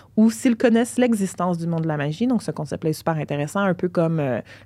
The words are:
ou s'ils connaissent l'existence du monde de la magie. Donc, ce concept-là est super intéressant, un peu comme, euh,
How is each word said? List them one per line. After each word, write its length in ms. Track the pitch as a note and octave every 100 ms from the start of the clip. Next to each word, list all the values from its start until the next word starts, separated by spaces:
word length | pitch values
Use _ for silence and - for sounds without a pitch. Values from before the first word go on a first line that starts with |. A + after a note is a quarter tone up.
| - -
ou 140 | A3+
s'ils 260 | A3 C4 A3+
connaissent 400 | B3 A3+ A#3+ -
l'existence 600 | B3 A3 F#3+ - F3+ E3+
du 80 | E3
monde 160 | E3
de 60 | D#3+
la 100 | D3+
magie. 280 | D3 D#3 B3
Donc, 160 | A#3
ce 80 | -
concept-là 400 | D#3 D3 - D#3+
est 40 |
super 220 | D3+ - D#3+
intéressant, 440 | D3+ C#3+ D3 G3+
un 140 | G3
peu 140 | F3+ F3
comme, 300 | F3 E3 D#3+
euh, 200 | C#3 A#2 - -